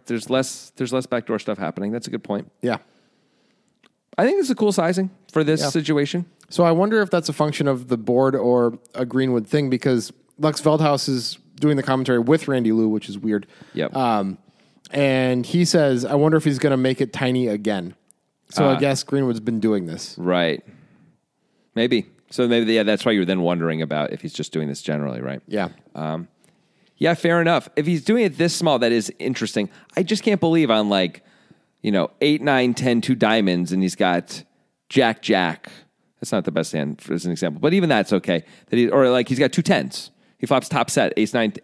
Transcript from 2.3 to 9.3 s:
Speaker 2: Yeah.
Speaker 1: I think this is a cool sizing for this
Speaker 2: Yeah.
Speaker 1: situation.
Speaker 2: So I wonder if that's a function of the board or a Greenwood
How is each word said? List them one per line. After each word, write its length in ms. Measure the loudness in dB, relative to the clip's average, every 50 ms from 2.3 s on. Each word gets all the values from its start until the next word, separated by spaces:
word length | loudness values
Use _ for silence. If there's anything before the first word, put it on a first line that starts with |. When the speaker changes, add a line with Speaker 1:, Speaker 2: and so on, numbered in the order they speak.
| -6 -6 -6 -10 _ _
Speaker 2:
Yeah. 180 | -4 -4 -4 -4 -8 _ _ _ _ _ _ _ _ _ _ _ _ _ _ _ _ _ _ _ _ _ _ _ _ _ -2 0
Speaker 1:
I 60 | 0
think 140 | 2 2 2
this 80 | 0
is 40 | 0
a 40 | 0
cool 160 | 0 0 0
sizing 380 | 2 2 0 0 0 0 -2 -4 -6 _ _ _
for 120 | -2 0 2
this 160 | 2 2 0
Speaker 2:
Yeah. 80 | 0 0
Speaker 1:
situation. 580 | -2 -2 0 0 0 0 0 0 -2 -4 -6 -8 _ _ _ -4
Speaker 2:
So 160 | 0 2 4
I 80 | 4
wonder 280 | 4 2 2 2 2 0
if 80 | 0 0
that's 180 | 0 -2 -2 -2
a 40 |
function 360 | -2 -2 -2 0 0 0 0 0
of 200 | 0 -2 -2 -4
the 80 | -4
board 380 | -2 0 0 2 2 2 2 2
or 440 | 2 2 2 2 4 2 0 -2 -4 -12 -12 -8
a 120 | -6 -6
Greenwood 400 | -2 -2 0 0 0